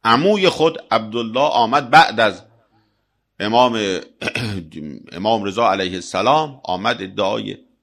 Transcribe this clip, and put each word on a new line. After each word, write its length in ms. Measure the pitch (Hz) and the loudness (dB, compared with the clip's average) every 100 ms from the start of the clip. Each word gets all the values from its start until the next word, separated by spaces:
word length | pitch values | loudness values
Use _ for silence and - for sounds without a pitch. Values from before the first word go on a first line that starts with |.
عموی 460 | 113 120 180 208 185 | 4 4 4 4 2
خود 280 | - 160 156 - | 2 0 0 -2
عبدالله 480 | 113 110 117 113 120 | -2 -2 -6 -4 0
آمد 500 | 147 - 113 139 127 | 0 2 2 0 4
بعد 300 | 120 - 110 | 4 4 4
از 220 | 107 90 - _ _ _ _ _ _ _ _ _ | 0 0 -16 _ _ _ _ _ _ _ _ _
امام، 600 | 101 117 127 113 101 92 - _ 147 - 117 | 0 4 4 2 -2 -4 -8 _ -8 -6 -6
<clears throat> 600 | 98 80 80 76 65 - | -8 -10 -14 -14 -16 -16
امام 320 | 73 104 113 | -6 -2 0
رضا 280 | 101 98 117 | -2 0 0
علیه 240 | 98 92 90 | 0 -2 -6
السلام 680 | 87 95 110 151 156 131 | -6 -2 2 2 0 -10
آمد 380 | - 92 107 117 | -8 -4 -4 -4
ادعای 560 | 95 98 98 110 104 104 _ _ | -8 -4 -2 -2 -6 -14 _ _